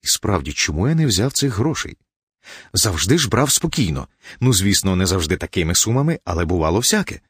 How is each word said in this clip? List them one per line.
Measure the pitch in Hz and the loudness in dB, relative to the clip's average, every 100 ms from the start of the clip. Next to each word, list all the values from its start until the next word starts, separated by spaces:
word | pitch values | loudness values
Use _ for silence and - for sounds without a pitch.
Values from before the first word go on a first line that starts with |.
І | - | -2
справді, | - 90 95 69 | -2 0 -2 -2
чому | 73 - 76 113 | -4 -2 0 0
я | |
не | 160 151 | 2 2
взяв | 92 123 | 2 0
цих | - 143 | 0 -2
грошей? | 101 135 143 - - _ _ _ _ - - - | 0 -2 -2 -8 -12 _ _ _ _ -20 -20 -6
Завжди | 101 110 82 92 160 | -2 0 0 2 2
ж | 131 | 2
брав | 104 139 | 2 2
спокійно. | - 170 - 101 69 - _ - - | 0 -2 0 -2 -2 -8 _ -20 -2
Ну, | 123 | 2
звісно, | 107 95 98 95 90 | 2 2 2 2 2
не | 92 | 2
завжди | 92 80 90 | 0 -2 -4
такими | - - 80 | -4 -2 0
сумами, | 90 - 123 147 165 | 0 2 2 0 -2
але | - 90 | -4 -2
бувало | 85 87 78 90 | 0 0 2 2
всяке. | 123 214 185 - _ | 2 0 -2 -8 _